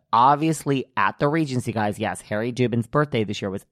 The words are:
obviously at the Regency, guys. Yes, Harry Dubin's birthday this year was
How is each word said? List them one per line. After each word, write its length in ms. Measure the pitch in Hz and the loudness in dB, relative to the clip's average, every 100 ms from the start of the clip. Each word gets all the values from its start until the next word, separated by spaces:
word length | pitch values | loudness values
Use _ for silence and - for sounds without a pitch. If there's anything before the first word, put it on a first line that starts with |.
| _ | _
obviously 720 | 113 131 147 160 156 143 135 - - | 4 6 4 2 -2 -2 -2 -2 0
at 200 | 98 - | 0 0
the 120 | 143 | 0
Regency, 420 | 160 147 123 117 | 0 -2 -2 -2
guys. 260 | 107 107 101 | -2 -2 -2
Yes, 220 | 104 90 | -6 -6
Harry 320 | - 107 120 | -6 -4 -4
Dubin's 360 | 120 120 120 113 | 0 0 0 -2
birthday 360 | 147 147 123 | -2 0 -2
this 180 | 101 104 | -2 -4
year 80 | 101 | -6
was 160 | 98 - | -8 -6